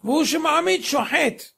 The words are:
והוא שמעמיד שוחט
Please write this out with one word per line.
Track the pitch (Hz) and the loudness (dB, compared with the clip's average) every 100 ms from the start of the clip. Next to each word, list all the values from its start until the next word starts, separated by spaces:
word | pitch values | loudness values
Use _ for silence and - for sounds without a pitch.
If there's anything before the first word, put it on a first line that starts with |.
והוא | 208 285 302 | 0 0 2
שמעמיד | 320 320 302 349 381 | 0 0 2 2 0
שוחט | - 277 220 294 285 - - | 0 -2 0 0 0 -4 -18